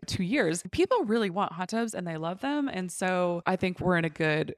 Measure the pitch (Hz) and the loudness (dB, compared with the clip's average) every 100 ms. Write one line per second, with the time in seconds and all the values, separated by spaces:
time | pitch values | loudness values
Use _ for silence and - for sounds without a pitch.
0 | - - 180 277 180 170 - - 381 494 | -8 -4 0 2 2 0 -4 0 2 2
1 | 240 233 202 175 190 165 180 226 226 190 | 2 2 2 0 -2 -2 -4 -2 -2 -4
2 | 175 160 165 185 269 294 277 185 185 - | -4 -4 -4 -4 -2 -2 -2 -2 -6 -2
3 | 185 180 180 170 170 185 185 180 180 175 | 0 2 2 0 0 0 0 0 2 4
4 | 165 - 156 151 - | 2 2 2 2 0